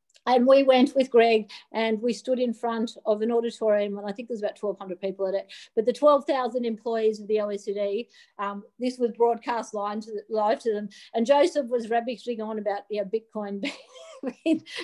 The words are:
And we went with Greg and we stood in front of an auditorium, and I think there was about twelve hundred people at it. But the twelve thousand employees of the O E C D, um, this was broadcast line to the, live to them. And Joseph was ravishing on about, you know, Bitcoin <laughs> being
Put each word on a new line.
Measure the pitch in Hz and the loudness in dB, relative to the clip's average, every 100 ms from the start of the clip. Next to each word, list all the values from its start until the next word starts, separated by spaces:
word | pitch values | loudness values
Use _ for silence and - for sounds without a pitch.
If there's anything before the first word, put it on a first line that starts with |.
| _ _ - | _ _ 2
And | 254 247 | 4 6
we | 269 | 6
went | 269 254 247 | 8 6 6
with | 277 262 | 2 4
Greg | 233 226 220 214 - _ | 4 6 4 0 -14 _
and | 220 226 214 | -2 -2 0
we | 240 | -2
stood | 220 - 254 | -4 -2 -2
in | 247 | -2
front | 220 233 226 233 - - | -2 -4 -2 -4 -4 -2
of | 208 | 0
an | 220 | 0
auditorium, | 233 233 - 220 208 202 202 | -2 -2 -2 0 2 0 -6
and | 202 | -8
I | |
think | 196 240 | -10 -10
there | |
was | 233 | -6
about | 202 - | -6 -6
twelve | 208 196 | -6 -6
hundred | 190 180 | -10 -8
people | 190 190 190 | -8 -4 -4
at | |
it. | 196 - - - | -4 -6 -16 -8
But | - | -2
the | 220 | -2
twelve | 247 294 285 - | 4 4 4 2
thousand | 269 247 247 | -2 -2 -4
employees | 233 220 240 226 220 214 | -4 -4 -4 0 0 0
of | 202 | -2
the | 214 | -2
O | 208 | -2
E | 202 | -6
C | 208 | -6
D, | 202 202 202 240 _ _ - | -4 -2 -4 -8 _ _ -10
um, | 202 202 - - | -8 -8 -14 -6
this | 247 254 | -6 -2
was | 233 | -2
broadcast | 202 233 226 240 233 220 | 2 0 0 -4 -6 -6
line | 208 202 214 | -6 -6 -6
to | 214 | -8
the, | 208 - | -12 -6
live | 220 208 226 | 0 0 0
to | 233 | -2
them. | 208 208 - - | -4 -6 -12 -6
And | 226 233 | 0 4
Joseph | 285 349 294 240 | 4 4 2 -2
was | 247 226 | -2 0
ravishing | 233 226 226 240 226 | -2 -2 -6 -8 -6
on | 214 220 | -6 -6
about, | 208 202 - | -4 -6 -6
you | 208 | -6
know, | 196 | -4
Bitcoin | 220 220 214 202 202 285 - - 523 659 554 | -6 -6 -10 -8 -6 -8 -10 -18 -20 -20 -12
<laughs> | 262 - | -12 -4
being | 330 320 - - | -2 -2 -4 -14